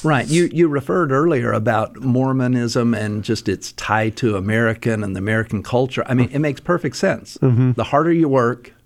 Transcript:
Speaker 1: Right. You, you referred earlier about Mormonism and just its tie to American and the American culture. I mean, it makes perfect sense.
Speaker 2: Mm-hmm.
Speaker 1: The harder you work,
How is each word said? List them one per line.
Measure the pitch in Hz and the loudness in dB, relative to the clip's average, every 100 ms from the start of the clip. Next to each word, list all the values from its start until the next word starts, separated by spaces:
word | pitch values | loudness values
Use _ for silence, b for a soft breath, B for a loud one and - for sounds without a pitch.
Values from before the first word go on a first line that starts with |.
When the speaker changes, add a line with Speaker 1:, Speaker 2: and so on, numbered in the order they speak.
Speaker 1:
Right. | 156 135 110 | 0 0 2
You, | 170 175 | 0 2
you | 160 165 | 2 2
referred | 143 131 180 151 | 2 -2 -2 2
earlier | 135 170 131 113 | 2 2 2 0
about | 113 113 110 107 - | 0 0 0 -2 -4
Mormonism | 127 127 131 131 123 127 117 127 117 | 0 2 2 0 0 0 0 0 0
and | 107 107 107 | 0 -2 -4
just | 101 110 101 | -4 -4 -2
its | 92 - | -4 -8
tie | - - 107 110 | -12 -2 0 0
to | - 117 98 | 0 -2 0
American | 98 113 113 110 117 107 | 0 0 0 0 -2 -2
and | 101 95 | -4 -4
the | |
American | 101 110 113 104 | -2 -2 -2 -6
culture. | - 123 131 - - | -2 -2 0 -4 -2
I | |
mean, | 123 120 | 0 0
it | 143 | 0
makes | 151 135 | -2 -4
perfect | - 175 151 - | -2 -2 -2 -2
sense. | 190 - - - | -2 -2 -8 0
Speaker 2:
Mm-hmm. | 131 117 127 | 2 4 2
Speaker 1:
The | 120 110 | 0 0
harder | 143 165 | 2 2
you | 165 151 | 2 4
work, | 131 120 123 - _ | 4 2 -2 -12 _